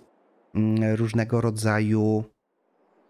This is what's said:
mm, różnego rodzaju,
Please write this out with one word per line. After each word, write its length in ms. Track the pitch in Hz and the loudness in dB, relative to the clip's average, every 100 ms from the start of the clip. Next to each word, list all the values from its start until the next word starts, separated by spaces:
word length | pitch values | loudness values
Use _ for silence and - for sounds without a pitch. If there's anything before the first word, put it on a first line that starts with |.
| - _ _ _ _ | -20 _ _ _ _
mm, 400 | 104 110 110 110 | -2 0 0 0
różnego 460 | 110 113 113 110 120 | 0 0 -2 0 0
rodzaju, 840 | 117 110 110 107 107 110 107 110 110 _ _ _ _ _ _ _ _ | -2 -2 0 0 0 2 2 0 -4 _ _ _ _ _ _ _ _